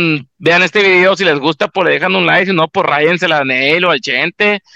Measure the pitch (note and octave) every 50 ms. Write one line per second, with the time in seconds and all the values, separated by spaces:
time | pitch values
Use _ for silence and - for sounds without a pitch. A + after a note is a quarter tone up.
0 | F3 D#3+ D#3 C#3+ C#3 - _ _ - D#3+ E3+ F3 F#3 E3 - G#3+ G3+ F#3+ F#3 F3+
1 | F3+ F#3+ G3 E3 G3 E3+ D3 C#3+ C3 D#3+ D#3 - G#3 - - F#3+ F3+ D#3 C#3+ C#3
2 | E3 F#3 F#3 F#3+ F3 D#3+ D#3 F3 F#3+ F#3+ F#3+ E3 D#3+ D#3+ - F#3+ E3 D3+ C#3+ C#3+
3 | D3+ E3 F3+ D#3+ F3+ E3+ D#3+ D3+ C3+ C3 B2+ B2+ C3+ C#3+ D#3+ F3 F3+ F3 D#3 C3+
4 | - C#3+ B2+ B2+ D3 F3 - - G#3 G#3 G#3 G3 - _ -